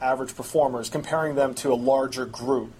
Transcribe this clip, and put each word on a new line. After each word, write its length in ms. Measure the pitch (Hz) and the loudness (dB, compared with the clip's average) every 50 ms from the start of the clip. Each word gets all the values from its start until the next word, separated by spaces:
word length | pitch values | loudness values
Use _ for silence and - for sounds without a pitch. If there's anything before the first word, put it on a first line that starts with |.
average 360 | 135 131 135 131 131 127 - | 0 0 0 0 -2 -8 -8
performers, 520 | - 123 - - 156 143 131 123 117 110 - | -10 -10 -2 2 2 2 2 0 -2 -6 -4
comparing 440 | - 151 147 - 156 160 160 151 143 | -4 -6 -4 0 0 0 0 0 2
them 200 | 139 139 131 127 | 2 2 2 0
to 180 | - - 139 | -2 0 2
a 20 | 123 | 2
larger 520 | 120 123 131 135 135 135 131 127 127 127 | 2 4 4 4 4 2 0 -2 -6 -6
group 460 | 117 113 - 120 127 214 233 - - - | -6 -8 -8 0 0 0 0 0 -4 -12